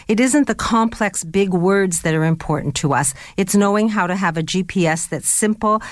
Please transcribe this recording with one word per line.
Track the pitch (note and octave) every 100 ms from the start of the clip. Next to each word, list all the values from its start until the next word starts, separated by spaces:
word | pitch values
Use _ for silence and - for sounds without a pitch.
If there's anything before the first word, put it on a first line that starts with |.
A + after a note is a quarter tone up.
| -
it | G#3+
isn't | C4 D4 C#4
the |
complex | A3+ - A3+ A3+ - G#3 -
big | E3 F#3+ G3
words | F#3 F3+ G3 F#3+ E3+
that | E3
are | D#3
important | D#3+ E3 - D3+ C#3+
to | - D3
us. | C3 D3 - - -
It's | F#3+
knowing | G3+ G3+ G#3 A3
how | G#3+ F3+
to | F#3+
have | F#3 E3
a |
G | D#3+ F#3
P | F3+ G3 E3
S | E3 -
that's | D#3 -
simple | - G#3+ G#3+ G#3+ G#3+ -